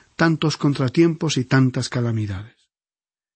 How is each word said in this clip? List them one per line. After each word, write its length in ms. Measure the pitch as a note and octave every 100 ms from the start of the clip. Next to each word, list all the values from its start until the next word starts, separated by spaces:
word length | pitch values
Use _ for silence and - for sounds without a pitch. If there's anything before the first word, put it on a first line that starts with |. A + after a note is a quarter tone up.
| _ -
tantos 400 | E3 D#3 D#3+ -
contratiempos 800 | D3+ C#3 C3 - E3+ D#3+ D#3+ C3
y 80 |
tantas 440 | B2 C3+ C3 B2+ A#2
calamidades. 680 | B2+ A#2 A2+ G#2 F#2+ A2 _ _ _ _ _ _ _ _